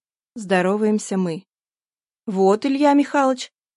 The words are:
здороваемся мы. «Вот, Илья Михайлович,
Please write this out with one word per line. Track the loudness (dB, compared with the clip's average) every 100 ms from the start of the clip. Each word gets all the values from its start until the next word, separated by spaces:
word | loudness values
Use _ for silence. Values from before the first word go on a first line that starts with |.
| _ _ _
здороваемся | -16 -2 0 0 0 0 -2 -4 -4
мы. | -4 -6 -12 _ _ _ _ _ _ _ -8
«Вот, | 0 2 2 0
Илья | 2 4
Михайлович, | 4 2 0 0 -2 -8 _ _